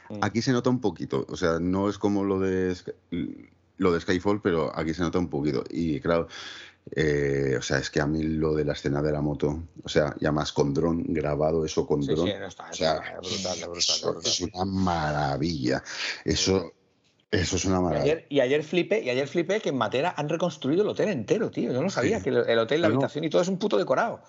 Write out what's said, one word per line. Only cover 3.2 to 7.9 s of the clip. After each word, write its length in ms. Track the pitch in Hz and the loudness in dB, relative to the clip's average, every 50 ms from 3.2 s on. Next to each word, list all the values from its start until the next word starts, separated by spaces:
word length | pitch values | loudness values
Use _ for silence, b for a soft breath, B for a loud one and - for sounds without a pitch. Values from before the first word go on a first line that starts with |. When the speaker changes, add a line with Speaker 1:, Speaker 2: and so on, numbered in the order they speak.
| - 50 50 - - - _ _ _ _ _ | -6 -6 -8 -12 -16 -20 _ _ _ _ _
Speaker 2:
lo 140 | - 92 90 | 0 2 2
de 80 | 85 85 | 4 2
Skyfall, 400 | - - 92 90 85 101 101 101 | 2 0 0 2 2 0 0 2
pero 340 | - 104 85 82 73 - - | 2 2 2 2 0 0 -2
aquí 180 | 82 78 80 78 | -2 -2 -2 0
se 80 | 85 85 | 0 -2
nota 160 | 80 82 92 | 0 2 0
un 80 | 90 73 | 0 0
poquito. 340 | 73 71 71 76 67 60 - - | -2 -2 0 0 0 -2 -4 -4
Y 300 | - - 85 82 73 65 | -4 -2 0 0 0 0
claro, 280 | - 85 85 85 82 B B B B B B B B B B B _ - - | 2 2 2 2 2 B B B B B B B B B B B _ -6 -2
eh, 600 | - 78 76 73 71 71 71 69 69 69 67 65 62 | 0 2 2 2 2 2 2 2 2 0 0 0 -2
o 20 | |
sea, 160 | - - 71 | 0 0 0
es 120 | 67 67 - | 0 0 0